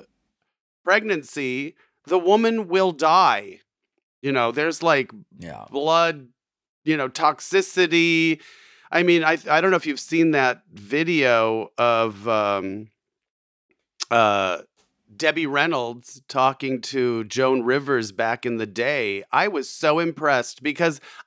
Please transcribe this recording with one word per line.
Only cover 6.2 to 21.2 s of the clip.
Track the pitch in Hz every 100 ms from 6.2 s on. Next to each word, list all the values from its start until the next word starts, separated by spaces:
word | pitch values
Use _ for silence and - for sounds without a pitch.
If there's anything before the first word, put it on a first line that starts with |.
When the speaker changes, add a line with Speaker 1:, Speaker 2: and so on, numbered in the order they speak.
| 123 _ _ _ _ _
Speaker 1:
you | 151 156
know, | 131
toxicity. | 123 156 147 - 190 185 - 175 165 170 165 160 156 - - - _ _
I | 165
mean, | 175 175
I, | 160 165 -
I | 151
don't | 185
know | 185
if | 160
you've | 135
seen | - 165 165
that | 147 131 127 _
video | - 101 143 165 165 131 117 113 113 101 -
of, | 120 117 113 101 107
um, | 110 104 98 95 98 107 _ _ _ _ _ _ _ _ _ _ _ -
uh, | 117 107 101 95 82 - _ _ _ _ 104
Debbie | 156 151 151
Reynolds | 143 160 147 120 120 - - _
talking | 139 131 135 139 131
to | - 135 123 113 110
Joan | 123 131 131
Rivers | 117 139 139 127 110
back | 95 113 117 127
in | 117
the | 107
day. | 98 123 147 110 98 -
I | 135 196
was | 175 123
so | - 156 156
impressed | 170 160 156 131 120 -
because | 143 139 170 143 - -